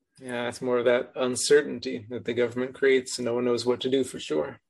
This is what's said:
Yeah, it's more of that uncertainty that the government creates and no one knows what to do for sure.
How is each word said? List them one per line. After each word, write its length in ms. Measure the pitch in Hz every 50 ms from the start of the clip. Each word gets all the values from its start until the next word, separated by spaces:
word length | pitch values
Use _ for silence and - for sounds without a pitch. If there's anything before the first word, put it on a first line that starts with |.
| _ _ _ -
Yeah, 260 | 135 127 123 120 123 120
it's 140 | 117 -
more 160 | 131 127 123 123
of 80 | 117
that 260 | 123 120 123 127 - -
uncertainty 880 | - 127 123 127 120 - - 147 147 143 139 131 120 - 131 131 117 104 110
that 140 | 123 117 -
the 100 | - 120
government 420 | 120 120 117 117 123 127 131 131
creates 420 | - 139 135 131 131 127 - - -
and 80 | 123
no 80 | 120 117
one 120 | 123 123
knows 200 | 123 120 117 113
what 160 | 123 123 123
to 80 | - 131
do 140 | 127 135 127
for 160 | - - 160
sure. 400 | - - - - - 139 123 - _